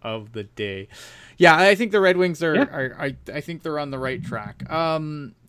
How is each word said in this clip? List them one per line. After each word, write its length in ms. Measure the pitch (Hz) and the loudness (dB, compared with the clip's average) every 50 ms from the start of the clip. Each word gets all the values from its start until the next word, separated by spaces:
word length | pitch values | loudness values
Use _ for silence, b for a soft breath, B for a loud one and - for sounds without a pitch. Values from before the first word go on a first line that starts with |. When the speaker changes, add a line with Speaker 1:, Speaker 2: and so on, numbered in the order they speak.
Speaker 1:
of 320 | - 113 110 110 107 110 113 | -10 -8 -8 -8 -10 -10 -10
the 100 | 110 101 | -12 -12
day. 460 | 101 - - 107 101 95 95 98 - B B B B B B B B B | -10 -8 -6 -6 -6 -6 -8 -10 -14 B B B B B B B B B
Yeah, 180 | B 175 170 156 | B 6 8 8
I 160 | 160 185 202 202 | 8 6 6 6
think 200 | 190 240 208 196 | 4 2 0 2
the 80 | 208 | 4
Red 160 | 190 185 180 | 4 4 4
Wings 260 | 180 185 180 165 - 170 | 4 2 0 0 -2 0
are, 120 | 160 151 | 2 2
Speaker 2:
Yeah. 80 | 208 285 | 2 2
Speaker 1:
are, 340 | - - 147 131 131 - - | 0 -2 -6 -6 -6 -6 -6
I, 160 | 165 139 127 - - - 101 | -6 -6 -6 -8 -14 -10 -10
I 60 | 151 | -10
think 240 | 147 - 170 160 - | -8 -10 -12 -10 -8
they're 160 | 165 151 147 | -6 -6 -4
on 100 | 147 139 | -6 -6
the 80 | 135 | -6
right 240 | 131 131 131 131 120 | -6 -6 -6 -6 -6
track. 480 | - - 123 110 104 104 - - - - | -8 -8 -8 -8 -10 -10 -12 -12 -10 -4
Um, 640 | 160 160 165 160 160 156 156 151 151 147 143 - - _ _ | -2 -2 0 0 0 -2 -4 -6 -8 -10 -12 -14 -18 _ _